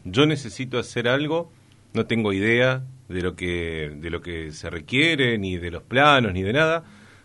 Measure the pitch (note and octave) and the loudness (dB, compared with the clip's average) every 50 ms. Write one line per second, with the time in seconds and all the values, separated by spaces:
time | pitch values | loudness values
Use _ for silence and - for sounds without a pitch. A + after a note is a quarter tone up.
0 | - F#2 F2+ A#2 D3 D#3 D#3 C3+ B2+ A2+ - - C3 B2+ B2+ A#2+ A2 - - B2 | -10 -2 2 4 4 4 4 0 -4 -8 -10 -10 -8 -4 -4 -4 -4 -4 -4 -2
1 | A#2 A#2+ B2+ C#3 D3+ D3 D#3 E3+ E3+ - - - _ _ - - - _ - A2+ | 0 2 2 0 0 -2 -2 -4 -4 -6 -12 -20 _ _ -20 -20 -16 _ -2 -2
2 | A2 - A2+ A2+ A2 G#2 G2 F#2+ G2+ A2 A#2 A#2+ B2 C3 C3 C3 C3 - - - | 0 0 2 0 2 2 2 2 2 4 4 4 4 4 2 0 -6 -10 -14 -18
3 | - - F2 F2+ F2 F2+ F2 - F2+ F2+ F2 E2+ E2+ E2 D#2+ D#2+ D#2 D2 D2 D2 | -14 -8 -6 -4 -4 -4 -4 -4 -4 -4 -2 -2 -4 -4 -4 -6 -6 -8 -8 -10
4 | D#2 E2+ E2 E2+ D#2+ F2 E2+ E2 D#2+ D#2 D#2 - - E2+ D#2+ E2+ D2+ - A#2 C3 | -8 -8 -8 -8 -8 -8 -10 -8 -8 -10 -12 -12 -10 -10 -10 -10 -8 -2 0 2
5 | D3+ E3 E3 C3+ C3+ A#2+ A#2 A2 G2 F#2+ F2+ F2 E2+ F2 E2 E2 - - A2+ B2+ | 2 2 2 2 2 2 2 0 -2 -2 -4 -4 -6 -6 -8 -10 -8 -2 2 4
6 | C#3+ D3+ C#3+ C3+ A#2+ G#2 F2+ F#2 F#2+ G2 A2+ D3 D#3+ D#3+ D#3+ E3+ D#3+ - - - | 6 6 6 6 4 2 0 0 0 0 2 2 2 2 0 -2 -4 -8 -20 -20
7 | - - - - | -20 -20 -20 -20